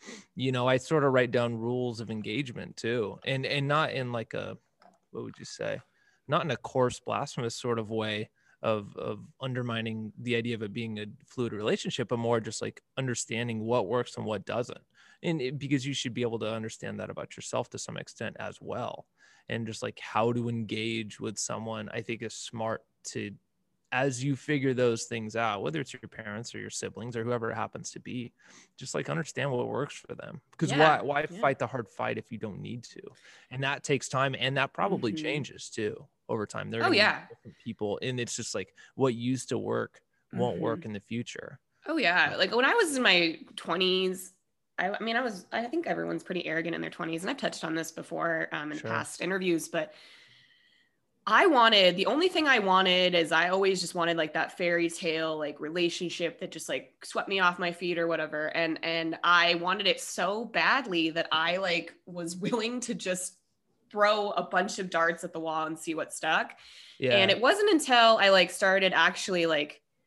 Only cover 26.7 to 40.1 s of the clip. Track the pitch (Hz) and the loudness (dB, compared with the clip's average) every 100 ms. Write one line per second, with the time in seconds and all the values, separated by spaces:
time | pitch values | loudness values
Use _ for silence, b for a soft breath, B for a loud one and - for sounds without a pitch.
26.7 | - 101 101 117 117 113 120 113 110 107 | -8 -8 -8 -8 -4 -2 -2 -2 -4 -6
27.7 | - - - - 123 120 _ B B B | -8 -12 -14 -10 -10 -10 _ B B B
28.7 | - 135 147 143 160 156 127 139 123 117 | -16 -6 -6 -4 -4 -4 -4 -2 -2 -2
29.7 | 113 139 - - - - - _ - 170 | -4 -6 -10 -14 -14 -12 -16 _ -4 0
30.7 | - 156 127 120 143 156 180 147 135 123 | 6 6 6 2 -2 -4 0 0 0 -2
31.7 | 127 110 - 117 110 - 110 110 92 104 | -4 -8 -6 -4 -4 -8 -10 -8 -8 -10
32.7 | 120 - - - - B B B 131 139 | -12 -12 -18 -18 -20 B B B -4 -2
33.7 | 143 - 135 - 135 135 131 127 139 139 | -2 0 0 2 0 2 2 0 2 0
34.7 | - 190 147 120 92 117 143 127 - - | 0 0 2 0 -2 -2 -4 -4 -12 -10
35.7 | - 104 - - _ - 113 104 110 101 | -4 -4 -4 -14 _ -6 -4 -4 -6 -6
36.7 | 113 208 226 208 - - - - - 113 | 0 2 4 4 2 -8 -20 -20 -14 -12
37.7 | 101 104 95 127 127 117 - 110 107 92 | -4 -2 -2 -2 -2 -4 -6 -6 -6 -8
38.7 | B B - 131 117 120 127 - 113 104 | B B 0 0 2 -2 -2 -2 -4 -2
39.7 | 117 110 - _ | -4 -4 -10 _